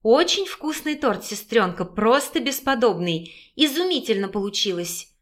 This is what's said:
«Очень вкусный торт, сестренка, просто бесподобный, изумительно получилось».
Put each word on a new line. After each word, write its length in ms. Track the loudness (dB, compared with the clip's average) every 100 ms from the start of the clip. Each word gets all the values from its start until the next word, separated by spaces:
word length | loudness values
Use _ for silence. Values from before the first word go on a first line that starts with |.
«Очень 440 | 6 6 6 0 -2
вкусный 500 | -6 -6 -4 -4 -2
торт, 280 | 0 -2
сестренка, 600 | -6 -12 -2 0 0 -2 -6
просто 540 | 0 4 4 2 -4
бесподобный, 920 | -4 -4 -2 2 2 2 -2 -4 -6 -20 -18 2
изумительно 720 | 2 2 -2 -2 -2 -2 -2
получилось». 840 | -4 -4 -2 -2 -2 -6 -10 -14 _